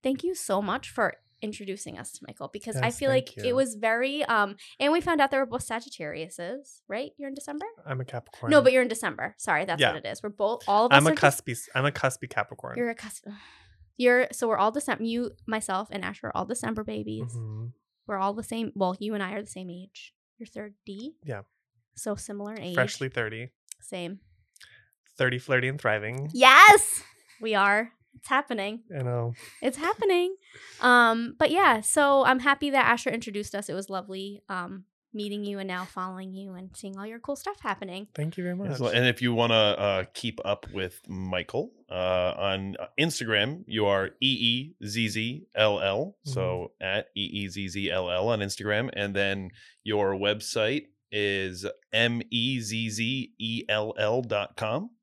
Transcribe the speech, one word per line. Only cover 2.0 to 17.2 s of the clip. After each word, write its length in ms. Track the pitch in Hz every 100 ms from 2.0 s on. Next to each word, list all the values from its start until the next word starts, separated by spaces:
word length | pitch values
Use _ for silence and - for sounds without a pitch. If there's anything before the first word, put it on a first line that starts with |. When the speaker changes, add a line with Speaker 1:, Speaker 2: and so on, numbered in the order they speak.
| -
Speaker 1:
to 60 | - -
Michael, 220 | - 143
because 240 | - - 135
I 80 | 226
Speaker 2:
Yes, 140 | 240
Speaker 1:
feel 100 | 277
like 180 | 262 262 -
Speaker 2:
thank 40 |
Speaker 1:
it 80 | 233
Speaker 2:
you. 60 | 254
Speaker 1:
was 200 | 269 214
very, 480 | 220 226 269 285
um, 320 | - 226 202 - - -
and 140 | 285
we 80 | 330
found 180 | 349 320
out 100 | 277
they 80 | 269
were 80 | 262
both 220 | 240 -
Sagittariuses, 1120 | 226 240 - 151 160 160 - 175 262 285 - -
right? 240 | 208 285 -
You're 100 | 277
in 80 | 269
December? 300 | - 294 427 453 156
Speaker 2:
I'm 140 | 131
a 60 | 127
Capricorn. 440 | 120 - - 123
Speaker 1:
No, 120 | 302
but 100 | 240
you're 100 | 254
in 60 | 240
December. 480 | 226 190 - 202 -
Sorry, 280 | - 151 185
that's 160 | 160
Speaker 2:
Yeah. 100 | 123
Speaker 1:
what 120 | 147 113
it 20 |
is. 160 | 123
We're 60 | 214
both, 340 | 202 208 - -
all 160 | 208 -
of 80 |
us 40 | 139
Speaker 2:
I'm 80 | 151
a 40 |
Speaker 1:
are 40 | -
Dec- 40 |
Speaker 2:
cuspy, 400 | 147 - - 117 - 131
I'm 100 | 139
a 60 |
cuspy 380 | 139 135 - -
Capricorn. 480 | - 104 - - 240
Speaker 1:
You're 120 | 240
a 40 | 233
cusp-, 320 | 214 - -
<sighs> 680 | 208 - - - _ - -
you're, 300 | 247 247 -
so 160 | - 233
we're 100 | 220
all 140 | 208
Decem-, 340 | 247 277 - 226
you, 260 | 233 240 - -
myself, 440 | 220 - 190 214
and 140 | 202 180
Asher 220 | 196 -
are 100 | -
all 80 | 185
December 380 | 240 233 214 214
babies. 480 | 214 214 110